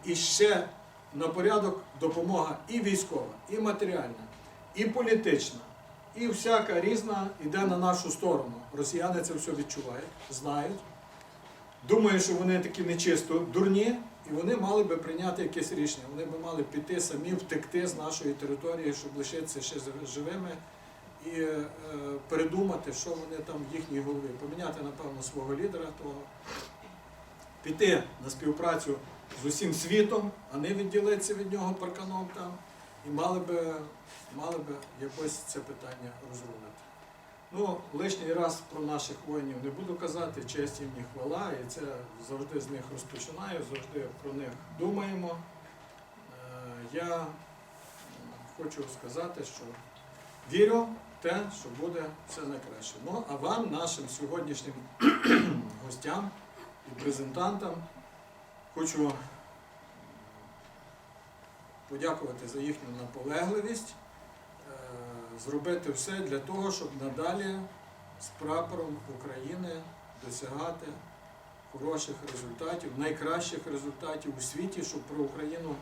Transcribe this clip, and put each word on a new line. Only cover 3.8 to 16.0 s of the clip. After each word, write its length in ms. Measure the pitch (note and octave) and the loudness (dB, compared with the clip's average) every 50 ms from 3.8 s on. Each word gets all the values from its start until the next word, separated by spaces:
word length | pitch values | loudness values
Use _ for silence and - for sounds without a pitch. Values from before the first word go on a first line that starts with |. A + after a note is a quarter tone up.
| G#3 F3+ - - C3 A#2+ A#2 - - - - - - - - - - - - | 2 2 2 0 -2 -2 -6 -10 -12 -14 -14 -16 -16 -18 -18 -18 -18 -12 -2
і 100 | F#3+ A3 | 2 2
політична, 760 | A3 - B3 A#3+ A3+ A3 A3 - F#3 D3 - - - - - - - - - - - - - - - - | 2 4 4 8 8 8 8 10 8 6 6 6 0 -6 -8 -12 -14 -18 -18 -18 -20 -20 -18 -18 -14 -4
і 120 | A3 A#3+ A#3 | 0 2 2
всяка 520 | G3+ - - A#3 A3+ A3 - G#3+ F#3 E3+ | 2 2 6 8 8 8 8 6 4 4
різна 460 | F3+ G#3 A#3 G#3 G3+ A3 G3+ G3 G3 F#3+ - - D3+ | 6 6 4 4 2 0 0 0 0 -2 -4 -4 -4
йде 140 | D3+ D#3+ G3 | 0 2 4
на 200 | G3 F#3+ F3+ F3 | 4 6 4 6
нашу 320 | F3+ F3+ F3+ F3+ - D#3 | 6 6 6 4 2 -2
сторону. 420 | - - - F3+ D#3+ C#3 C3 A#2+ A#2 - - - - | -2 2 4 4 4 4 4 0 -6 -8 -10 -8 -2
Росіяни 460 | C#3+ C#3+ - F3 E3+ F3 F3+ F3+ F3 | -2 -2 0 2 2 2 4 2 2
це 120 | D#3+ E3 E3 | 2 0 -2
все 180 | D3+ - E3 | -2 -2 -2
відчувають, 520 | D3+ C#3+ D3 - - C#3+ C3+ B2+ A#2+ B2+ D#3+ - - - - - | -2 -2 -2 -4 -4 -6 -6 -6 -6 -6 -8 -10 -12 -14 -12 -10
знають. 480 | C#3 B2+ C3+ D3 C#3+ D3 C#3+ F#3 G3 G3 - - - - - - - - - - - - - - - - - - - - - B2 | -8 -4 -2 0 0 2 2 0 -2 -4 -8 -14 -16 -18 -18 -18 -18 -18 -18 -18 -18 -18 -18 -18 -18 -18 -18 -20 -18 -14 4 8
Думаю, 320 | G#3 A3+ G#3+ G#3 G3 F#3 | 8 10 10 10 10 8
що 140 | - F#3 F3+ | 6 6 4
вони 240 | F3 F3+ F#3 F#3 F3+ | 6 6 6 6 6
такі 240 | - - - - | 4 2 0 0
нечисто 560 | F3 F3 E3+ E3+ - F3+ D#3+ D#3 - - D#3+ E3+ | 2 2 2 4 6 6 6 6 6 4 4 4
дурні, 580 | F3 - - F3+ G3 G3 F#3+ G3+ G#3+ A#3 B3 B3 - - - - - D3+ | 4 4 6 8 8 10 10 8 8 6 4 2 -2 -10 -14 -16 -6 -2
і 20 | |
вони 240 | D3+ D3+ E3+ F#3+ A#3+ | -2 2 4 4 4
мали 280 | G#3+ F#3 G3 G#3 G#3+ G#3 | 4 4 6 6 6 6
би 120 | D#3+ E3 | 6 4
прийняти 460 | D#3 - D#3+ D#3+ E3+ F#3 F3+ E3+ - | 0 0 -2 -2 0 0 0 2 2
якесь 300 | F3 D#3 - E3 D3 - | 0 0 0 0 -2 0
рішення. 320 | F3+ D3 D3 D3 - - | 2 2 2 2 0 -2